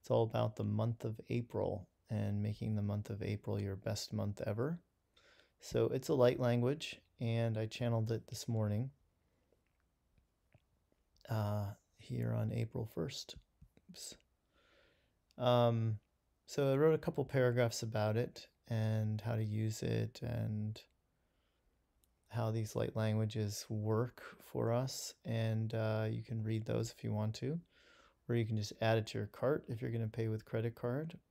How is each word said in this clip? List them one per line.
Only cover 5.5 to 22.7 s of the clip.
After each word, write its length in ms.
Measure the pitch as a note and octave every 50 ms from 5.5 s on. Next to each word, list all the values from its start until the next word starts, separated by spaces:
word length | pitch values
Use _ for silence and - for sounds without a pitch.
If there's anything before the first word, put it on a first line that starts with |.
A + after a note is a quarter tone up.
| _ _
So 300 | - - - A#2 A2+ -
it's 160 | B2+ C3+ C3 -
a 60 | D#3+
light 260 | C3+ B2 B2 C3 -
language, 600 | - A#2+ A#2+ A#2+ A#2+ B2 D3 D#3 - - - - _ _ _ _
and 380 | B2+ A2+ A2+ A#2 A#2 A#2 A2 A2
I 80 | A2
channeled 440 | A2 - - B2 A#2+ A#2 A2+ A2 A2
it 140 | A#2 A2 - -
this 200 | - - - -
morning, 420 | A#2 A2 G#2+ G#2 G#2 G#2 B2+ C#3 - _ _ _ _ _ _ _ _ _ _ _ _ _ _ _ _ _ _ _ _ _ _ _ _ _ _ _ _ _ _ _ _ - _ _ _ _ _ _ _ _ _ _ _ _ _ -
uh, 380 | A#2+ A2 G#2 G#2 G#2 G#2 G#2 G2 G#2+ - _ _ _ _
here 340 | - - B2+ A#2+ A#2 A#2
on 200 | A2+ A2+ A2 G#2+
April 340 | G#2 A#2 A2+ A2+ - - A2+ A2 -
first. 420 | - D#3+ C#3+ - - - - - - _ _ _ _ - - _ - _ -
Oops. 260 | F3+ - - - - - _ _ _ _ _ _ _ _ _ _ _ _ _ _ _ _ _ _ _ _ _ _ _ -
Um, 600 | B2+ B2 B2 A#2+ A#2+ A#2+ A#2 A2+ A2+ A2+ A2 G#2+ _ _ _ _ _ _ _ _ _
so 260 | - - - C#3 C3+
I 40 | C3+
wrote 180 | C3+ D3+ D#3+ D#3+
a 40 | D3+
couple 260 | - - - - C3+
paragraphs 580 | - - C3+ B2+ B2 A#2+ B2 B2 A#2 - -
about 340 | - A2+ A2+ A2 G#2 G#2+ G#2+
it 320 | A2+ A#2+ - - - - - _ _ _ -
and 520 | A#2 A2 A2 A2 A2 A2 G#2+ G#2+ G#2+ G#2+
how 140 | G#2 A2+ A2+
to 100 | A2 A2
use 380 | G#2+ G#2 G#2+ A2 A2 A2 -
it 380 | - - A2+ A2+ A2 A2 - -
and 580 | - A#2 A2+ A2 A2 A2+ G#2+ G#2+ G#2+ G#2+ A2 - - _ _ _ _ _ _ _ _ _ _ _ _ _ _ _ _ _ _ _ _ _ _ _ _ _ _ _ _ _
how 220 | - A#2 A#2 A2+
these 260 | A2 A2+ A2 G#2+